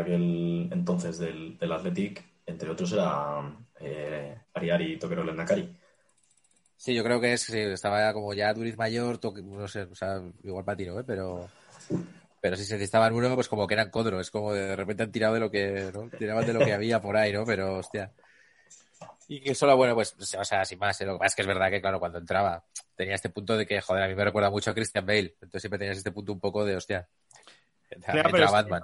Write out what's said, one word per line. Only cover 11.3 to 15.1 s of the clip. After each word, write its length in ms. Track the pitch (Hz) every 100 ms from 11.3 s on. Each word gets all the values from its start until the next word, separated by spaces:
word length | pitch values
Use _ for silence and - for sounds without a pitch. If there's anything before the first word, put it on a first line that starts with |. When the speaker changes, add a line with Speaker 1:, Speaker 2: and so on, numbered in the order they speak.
| 87 87 - - - - 175 - - _ _
Speaker 2:
pero 140 | 95 95
si 80 |
se 100 | 101
necesitaban 400 | 104 101 113 113
uno, 200 | 117 127 127
pues 120 | -
como 180 | 107 101
que 60 |
eran 160 | 107 104
Codro, 300 | 117 113 92
es 100 | 90
como 220 | 107 104
de 240 | 101 98 95
repente 260 | 95 101
han 80 | 110